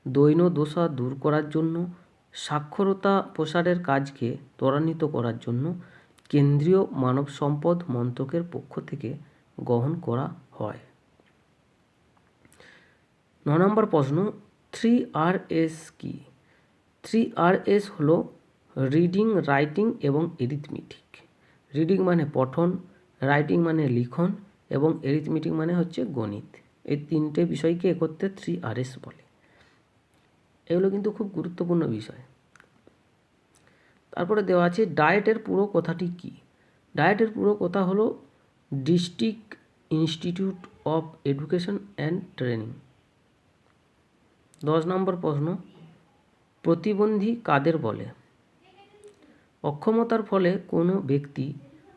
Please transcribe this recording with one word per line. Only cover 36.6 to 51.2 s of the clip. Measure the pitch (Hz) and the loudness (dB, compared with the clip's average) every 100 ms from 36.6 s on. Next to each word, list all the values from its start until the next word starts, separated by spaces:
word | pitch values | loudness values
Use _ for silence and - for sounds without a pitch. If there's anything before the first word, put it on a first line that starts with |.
| _ _ _ 147 | _ _ _ 0
ডায়েটের | 160 208 226 214 | 2 4 0 2
পুরো | 196 208 | 0 0
কথা | 180 196 180 | 0 0 0
হলো | 196 220 - - _ _ _ _ | 2 0 -2 -12 _ _ _ _
ডিস্ট্রিক্ট | 139 135 175 175 - 226 208 - - _ _ _ | -4 2 2 2 -2 -4 -4 -12 -20 _ _ _
ইনস্টিটিউট | 156 160 - 175 175 190 185 - - - | 0 0 -2 -6 -2 -4 -4 -14 -10 -4
অফ | 160 160 - 143 | -2 -4 -6 -4
এডুকেশন | 139 147 180 180 202 - - | -4 -2 -2 -2 -6 -8 -8
অ্যান্ড | 147 180 - - | -4 -4 -6 -6
ট্রেনিং। | 127 113 110 135 - _ _ _ _ _ _ _ _ _ _ _ _ _ _ _ _ _ | -4 -2 -6 -12 -20 _ _ _ _ _ _ _ _ _ _ _ _ _ _ _ _ _
দশ | 143 160 165 | 0 0 0
নম্বর | 185 190 180 | 0 -2 -2
প্রশ্ন, | 165 143 151 196 - - - - _ _ _ _ _ _ | -2 -2 -2 -4 -10 -20 -20 -20 _ _ _ _ _ _
প্রতিবন্ধী | 165 170 214 196 214 214 202 233 - | 0 0 0 2 2 2 0 -2 2
কাদের | 143 143 160 | 2 2 0
বলে? | 120 104 107 - _ _ _ _ _ _ - - - - - _ _ _ | -2 -6 -10 -16 _ _ _ _ _ _ -20 -20 -20 -20 -20 _ _ _
অক্ষমতার | 151 147 - 226 233 226 | -6 -2 0 0 2 -2
ফলে | 214 190 175 190 - | 0 0 2 0 -2
কোনো | 170 175 190 139 | 0 2 0 0
ব্যক্তি | 139 | -2